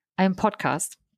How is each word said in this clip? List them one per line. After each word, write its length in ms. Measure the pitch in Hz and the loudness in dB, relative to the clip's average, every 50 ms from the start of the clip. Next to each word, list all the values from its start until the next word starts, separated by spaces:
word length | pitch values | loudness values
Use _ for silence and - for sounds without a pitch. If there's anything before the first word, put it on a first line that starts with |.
| _ _ _ | _ _ _
ein 200 | - 185 190 185 | 0 2 2 2
Podcast. 640 | - - 214 - - - 131 135 156 - - - - _ _ _ | 2 0 0 0 0 -2 -2 -2 -2 -4 -6 -10 -14 _ _ _